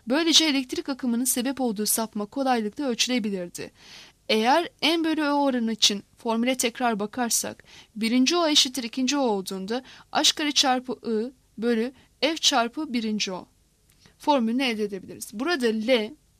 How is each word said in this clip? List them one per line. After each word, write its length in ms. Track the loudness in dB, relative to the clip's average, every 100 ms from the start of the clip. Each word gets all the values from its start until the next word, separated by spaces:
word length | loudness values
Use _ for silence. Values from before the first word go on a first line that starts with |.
| -2
Böylece 380 | 0 4 4 4
elektrik 440 | 2 -2 -6 -6
akımının 360 | -4 -2 0 0
sebep 360 | -2 -2 -2
olduğu 240 | -2 -2 -2
sapma 400 | -2 -2 -6 -6
kolaylıkla 600 | -2 0 0 -2 -4 -4
ölçülebilirdi. 840 | -2 0 0 -2 -4 -8 -10 -12 -14 -20 -20 -20 _ 0
Eğer 400 | 2 4 2 0 -2
M 220 | 0 2
bölü 180 | 2 0
Ö 100 | 2
oranı 400 | 2 2 2 0
için 320 | 0 0 0 -8 _
formüle 380 | -2 0 0 0
tekrar 440 | -2 0 -2 0
bakarsak, 640 | -4 -4 -2 -2 -4 -10 -18 -20 -14 -4
birinci 420 | 2 4 4 4
O 100 | 4
eşittir 360 | 2 2 -2
ikinci 340 | -6 -2 0 2
O 40 |
olduğunda 640 | 2 0 -4 -8 -6 -6 -8 -20 -4
H 200 | 0 0 0
kare 160 | 0
çarpı 480 | 2 2 2 -2 -8 -4
I 260 | -2 -4 -10 _ -4
bölü 300 | 0 0 -2 -6 _ -2
F 160 | -2 0
çarpı 560 | 2 2 0 -2 -4
birinci 380 | -2 -2 -2 -4
O 160 | -8 -12 _ _ _ _ _ -20 _
formülünü 460 | 2 4 4 0
elde 200 | 0 0
edebiliriz. 460 | -4 -6 -12 -14 -12
Burada 340 | -6 -2 0 0
L, 440 | 0 2 2 0 -8 _